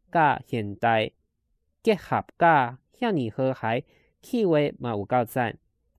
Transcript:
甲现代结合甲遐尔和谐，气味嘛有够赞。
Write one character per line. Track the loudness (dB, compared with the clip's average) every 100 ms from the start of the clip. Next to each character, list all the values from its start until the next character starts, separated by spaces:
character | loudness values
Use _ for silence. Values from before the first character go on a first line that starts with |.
| _
甲 | 2 2 0 -4
现 | -6 -6 -2
代 | 2 2 0 _ _ _ _ _ _ _
结 | -2 -2
合 | -2 -4 -4 2
甲 | 4 4 2 -6 _ -6
遐 | -2
尔 | -2 -2
和 | -2 -4
谐， | -2 -4 -4 -6 _ _ _
气 | -6 -2
味 | 2 2 0 -4
嘛 | -6
有 | -6
够 | -2 -2
赞。 | -2 -2 -4 -6 _ _ _